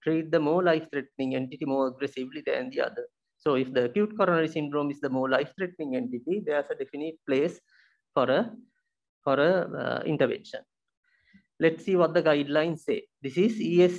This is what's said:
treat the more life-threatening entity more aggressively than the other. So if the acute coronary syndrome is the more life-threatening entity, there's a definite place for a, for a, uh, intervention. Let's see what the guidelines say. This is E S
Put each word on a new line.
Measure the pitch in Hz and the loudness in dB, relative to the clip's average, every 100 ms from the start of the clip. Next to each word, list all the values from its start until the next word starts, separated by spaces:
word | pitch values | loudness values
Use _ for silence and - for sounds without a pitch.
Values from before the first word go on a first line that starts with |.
treat | 160 160 160 | 0 0 2
the | 165 | 0
more | 147 170 | 2 2
life-threatening | 180 160 - 143 131 - 131 131 | 2 0 -2 -8 -8 -6 -4 -2
entity | 131 123 135 | -6 -6 -2
more | 135 131 | 0 -2
aggressively | 127 139 131 131 147 135 | -2 -8 -6 -10 -8 -4
than | 135 127 | -4 -4
the | 143 | -4
other. | 123 110 123 _ _ _ | -4 -6 -12 _ _ _
So | 156 131 | 0 0
if | 127 | 2
the | 135 160 | 0 0
acute | 202 208 214 | 0 0 2
coronary | 185 165 160 | 2 2 0
syndrome | 160 147 147 147 | -2 -2 -2 -2
is | 139 | -2
the | 139 | -2
more | 131 131 | 0 2
life-threatening | 131 147 - 180 180 147 127 | 2 0 -6 -10 -8 -6 -4
entity, | 127 120 156 202 160 | -4 -8 -4 -4 -2
there's | 147 143 | -2 -2
a | 151 | -8
definite | 135 143 160 160 - | -8 -8 -10 -8 -2
place | 135 165 - _ _ _ _ _ | 0 0 -4 _ _ _ _ _
for | 147 123 | 0 2
a, | 147 233 - - _ _ _ _ _ | 2 0 -8 -20 _ _ _ _ _
for | 143 135 | -2 2
a, | 156 185 - 147 | 4 2 -2 -4
uh, | 127 123 - | -4 -4 -2
intervention. | 151 123 - - - - _ _ _ _ _ _ - _ - | 0 0 -2 -8 -16 -16 _ _ _ _ _ _ -20 _ 0
Let's | 160 165 - | 0 0 0
see | 185 | 2
what | 160 | 4
the | 165 | 4
guidelines | 156 147 143 151 165 156 | 4 2 2 0 0 -2
say. | - 113 - _ | -4 -4 -4 _
This | 139 160 | -6 2
is | 214 214 | 2 2
E | 165 175 | 2 6
S | 180 | 6